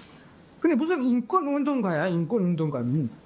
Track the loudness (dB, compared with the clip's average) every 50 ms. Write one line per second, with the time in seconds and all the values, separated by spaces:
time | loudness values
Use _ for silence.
0 | -20 -20 -20 -20 -20 -20 -20 -20 -20 -20 -6 -2 2 2 2 2 2 0 0 0
1 | 0 2 0 0 0 0 0 0 0 0 -2 0 0 0 0 0 0 0 0 0
2 | 0 0 0 0 0 0 0 0 0 0 0 0 -2 -2 -2 -2 -2 0 0 0
3 | -2 -2 -6 -10 -20